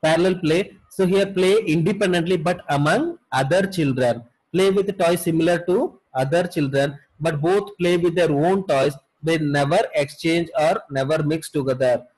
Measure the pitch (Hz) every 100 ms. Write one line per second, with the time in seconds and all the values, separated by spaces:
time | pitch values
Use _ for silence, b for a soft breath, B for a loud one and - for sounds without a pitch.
0 | 156 165 180 185 156 165 202 - _ -
1 | 185 196 196 190 185 208 214 156 165 202
2 | 202 175 170 185 160 175 - 143 147 196
3 | 339 339 _ 131 135 175 196 190 147 131
4 | 127 117 117 _ _ 170 190 196 196 190
5 | 170 175 175 160 165 175 175 185 330 -
6 | _ 131 135 165 180 170 139 139 139 143
7 | B _ 160 151 160 196 202 - 175 175
8 | 175 165 165 143 165 190 190 143 139 143
9 | _ _ 151 165 151 143 139 175 226 156
10 | 143 - 165 165 165 - 151 170 - 139
11 | 135 156 151 160 - 151 135 127 127 117
12 | -